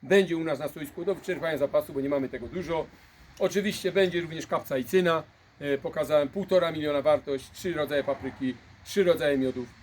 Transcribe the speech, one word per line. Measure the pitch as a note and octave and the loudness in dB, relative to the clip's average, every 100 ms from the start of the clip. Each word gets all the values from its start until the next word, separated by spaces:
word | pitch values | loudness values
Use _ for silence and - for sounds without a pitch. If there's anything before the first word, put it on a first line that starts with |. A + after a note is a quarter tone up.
Będzie | C3 G3 F#3 E3 | 2 4 4 -2
u | |
nas | D#3+ C#3 | -2 -4
na | D3 | -6
stoisku | D#3+ C#3+ - | -8 -12 -6
do | F#3+ | -4
wyczerpania | F#3 - E3+ E3 C#3+ | -4 -4 -4 -2 0
zapasu, | C#3 D3+ D3 | 2 0 0
bo | C#3+ | -4
nie | C#3 | -2
mamy | C#3+ C3 | -2 -2
tego | B2+ A#2+ | -6 -8
dużo. | E3+ D3+ E3 D3 - - - - - | -8 -4 -4 -4 -12 -20 -20 -20 -2
Oczywiście | F#3+ F#3+ G3+ - F#3 | 0 0 -2 -2 0
będzie | F#3 F#3 E3+ | 2 2 2
również | E3+ D#3+ - | -4 -8 -4
kapca | D#3+ - C3+ | -4 -2 -4
i | |
cyna. | B2 F#3 F3 D#3+ - _ _ - | 2 2 4 2 -2 _ _ -10
E, | C#3+ C#3 | -2 -2
pokazałem | D#3+ D#3 C#3+ D3+ C#3 | -2 -4 2 2 2
półtora | G3 F#3+ F#3 E3 | -2 2 4 4
miliona | D#3 D3+ C#3+ | 0 -2 2
wartość, | D3+ D3 - C3+ - | 4 2 2 -6 -6
trzy | - F#3 | -8 -6
rodzaje | D#3 C#3 C#3+ | -2 0 0
papryki, | C#3 C3+ C3+ A#2+ C3 B2 - - | 0 -4 -6 -4 -4 -4 -14 -20
trzy | - G3+ | -6 2
rodzaje | F3 D#3+ D3 C#3 | 4 4 2 2
miodów. | C3 B2+ B2 - | 0 -2 -10 -14